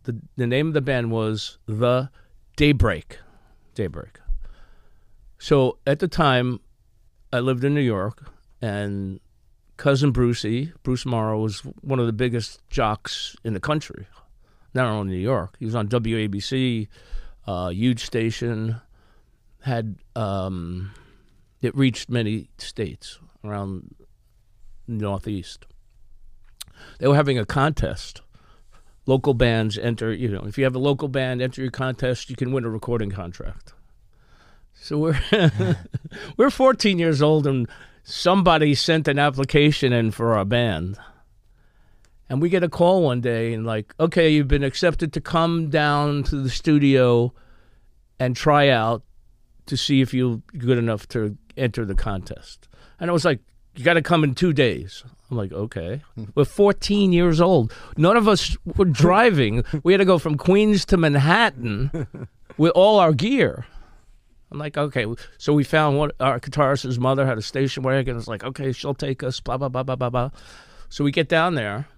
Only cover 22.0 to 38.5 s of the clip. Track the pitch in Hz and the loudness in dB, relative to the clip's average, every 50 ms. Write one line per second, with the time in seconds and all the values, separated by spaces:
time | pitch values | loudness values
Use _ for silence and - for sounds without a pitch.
22 | - - 120 117 113 104 110 104 - - _ - - - - - 107 80 65 - | -6 -6 -4 -4 -2 -2 -4 -6 -8 -12 _ -18 -18 -14 -10 -8 -8 -8 -8 -12
23 | - - - - - - - _ - 107 104 101 98 98 95 90 - - - - | -18 -20 -20 -20 -20 -20 -20 _ -14 -10 -8 -8 -8 -8 -10 -12 -14 -16 -20 -20
24 | - _ _ _ _ _ _ _ _ _ _ _ - - - - - - 117 107 | -20 _ _ _ _ _ _ _ _ _ _ _ -20 -20 -20 -18 -12 -10 -8 -6
25 | 107 101 98 95 - 110 104 95 85 - - - - - - - _ _ _ _ | -4 -4 -4 -6 -6 -8 -8 -8 -10 -12 -16 -20 -20 -20 -20 -20 _ _ _ _
26 | - - - - - - - - - - - - - - - - - - - - | -20 -20 -20 -20 -20 -20 -20 -20 -20 -20 -20 -20 -20 -20 -20 -20 -20 -20 -10 -2
27 | - 135 143 147 147 139 131 120 104 - - 135 135 156 147 - - 69 - - | 2 4 4 4 4 2 0 0 -2 -2 0 0 0 0 0 -2 -4 -4 -6 -8
28 | - - - - - - - _ _ - - _ - - - - - _ - _ | -12 -16 -18 -20 -20 -20 -20 _ _ -20 -20 _ -20 -20 -20 -20 -20 _ -20 _
29 | _ 131 131 135 - 143 131 113 127 117 113 113 110 110 101 107 107 120 117 107 | _ 0 0 2 2 0 2 2 2 2 2 2 0 -2 -2 -4 -4 -4 -4 -4
30 | 113 113 107 - 127 110 101 - - 104 104 135 135 131 127 127 135 143 139 127 | -4 -4 -4 -4 -4 -4 -4 -6 -8 -8 -4 -2 -2 0 0 0 0 0 0 0
31 | 156 139 127 139 131 127 127 123 127 131 131 - 131 123 - - 131 131 127 - | -2 -4 -4 -4 -4 -2 -2 -4 -4 -4 -6 -6 -8 -8 -6 -4 -6 -6 -4 -4
32 | 131 127 123 - - - 127 - 131 123 135 135 117 117 110 107 - - 120 113 | -2 -4 -4 -4 -6 -10 -8 -6 -4 -2 -2 -2 -4 -4 -6 -8 -6 -4 -4 -4
33 | 107 101 98 98 87 87 87 - - - - - - - - - - _ _ _ | -4 -4 -6 -8 -10 -12 -12 -12 -12 -12 -12 -12 -16 -20 -20 -20 -20 _ _ _
34 | _ _ _ _ _ _ _ _ _ _ _ _ - _ _ _ - - 147 147 | _ _ _ _ _ _ _ _ _ _ _ _ -20 _ _ _ -10 -6 -4 -2
35 | 156 160 151 - - - - 220 175 151 101 104 - 185 165 - - - - - | 0 0 0 0 0 2 2 4 4 4 2 2 0 0 -2 -2 -4 -8 -12 -12
36 | - - - - - - - - 240 277 - - 262 262 254 - - 208 190 170 | -12 -14 -16 -16 -16 -6 0 2 2 2 4 4 4 4 4 4 2 2 2 2
37 | 170 165 151 135 151 151 156 156 143 143 135 127 117 - - - - - - _ | 2 2 2 2 4 4 4 2 2 0 0 -2 -2 -4 -8 -14 -20 -20 -20 _
38 | _ - - - - 175 185 202 175 180 | _ -14 -10 -2 2 2 4 4 4 4